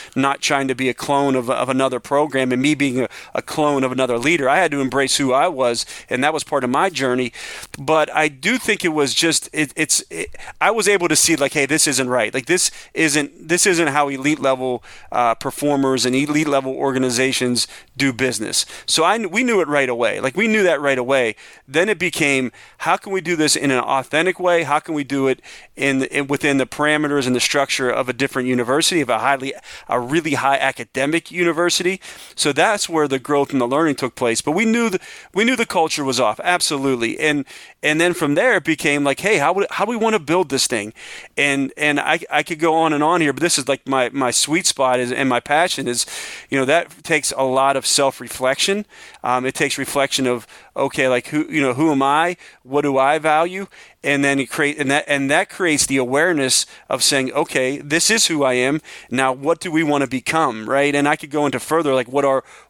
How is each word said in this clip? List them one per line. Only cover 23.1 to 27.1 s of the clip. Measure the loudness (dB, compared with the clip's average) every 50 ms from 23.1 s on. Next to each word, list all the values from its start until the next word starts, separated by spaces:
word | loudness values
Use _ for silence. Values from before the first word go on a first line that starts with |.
we | -4 -4
do | -2 -2 0
this | 2 2 2 2
in | 0 0 0
an | 0 0
authentic | 0 0 -2 -2 -2 -2 -2 0 0 0 -2 0
way? | 2 2 2 2
How | 2 2 0 0
can | 0 -2
we | -4 -4 -4
do | -2 0 2 2
it | 2 0 0 -4 -12 -20 -20 -20 -18 _
in, | -2 0 0 2 0 -2
in, | -2 -2 -4 -2
within | -2 -2 0 0 2 2 2
the | 0
parameters | -2 -2 -2 0 0 2 0 0 0